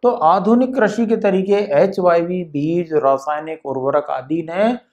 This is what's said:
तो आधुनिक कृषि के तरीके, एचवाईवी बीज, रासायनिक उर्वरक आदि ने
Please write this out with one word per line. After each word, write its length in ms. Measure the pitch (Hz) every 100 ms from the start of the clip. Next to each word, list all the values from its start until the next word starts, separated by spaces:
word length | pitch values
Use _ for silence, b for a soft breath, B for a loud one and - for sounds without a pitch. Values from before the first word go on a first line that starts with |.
तो 60 | 240 240 156
आधुनिक 500 | 185 190 233 254 262
कृषि 300 | 226 214 226
के 120 | 226
तरीके, 380 | 208 190 190 202 208 143
एचवाईवी 680 | 190 196 180 170 170 180 170
बीज, 480 | 143 151 170 165 156
रासायनिक 680 | 139 139 151 151 156 160 143
उर्वरक 440 | 135 131 147 147
आदि 320 | 139 127 160
ने 300 | 160 175 214 240 _